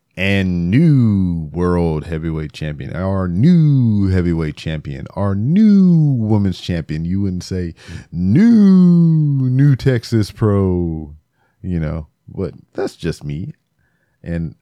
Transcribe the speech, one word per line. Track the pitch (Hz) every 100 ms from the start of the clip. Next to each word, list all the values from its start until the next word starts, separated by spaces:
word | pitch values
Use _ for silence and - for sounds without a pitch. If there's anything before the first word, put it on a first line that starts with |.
| _ -
"And | 98 98 92 87 85
new | 120 165 139 113 98 90 85 76
world | 82 90 87 85 78 82
heavyweight | 80 80 78 76
champion, | - 78 73 - 85
our | 95 98 90
new | 87 156 170 151 135 117 104 98
heavyweight | 92 87 82 76 -
champion, | 82 78 73 67 - -
our | 101
new | 98 123 190 214 196 185 165 151
women's | 127 107 107 98 87
champion." | - 85 78 78 85
You | 95
wouldn't | 98 90
say, | - 95 85 - - 82 -
"New, | 85 92 139 233 226 196 185 180 170 165 156 147 139 127
New | 127 143 127
Texas | 131 120 - 113 101
Pro," | - 110 101 95 90 85 80 76 76 _ _ _ _
you | 92 85
know, | 76 80 78 _ -
but | - 85 - _
that's | - 392 -
just | 82 -
me. | - 73 131 - _ _ _ _ _ _
And | - 85 80 -